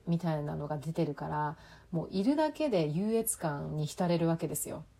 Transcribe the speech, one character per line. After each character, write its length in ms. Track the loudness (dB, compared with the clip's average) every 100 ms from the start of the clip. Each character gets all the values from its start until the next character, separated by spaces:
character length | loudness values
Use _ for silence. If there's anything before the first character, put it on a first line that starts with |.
| 0
み 100 | 0
た 180 | 2 0
い 80 |
な 120 | -2 -4
の 120 | -4
が 100 | -4
出 160 | -4
て 120 | 0 0
る 80 |
か 140 | -2 -4
ら、 300 | -2 -2 -4 -14 -20 -6
も 140 | -4 -2
う 20 |
い 140 | 0
る 120 | 2 4
だ 160 | 2
け 180 | 2 2
で 180 | 2 2
優 260 | 2 2
越 240 | 2 0 -2
感 380 | -2 -2 -4 -2
に 100 | -4
浸 220 | 0 2
れ 100 | 4
る 100 | 4
わ 100 | 2
け 100 | 0
で 80 | -4
す 120 | -6
よ。 160 | -8 -12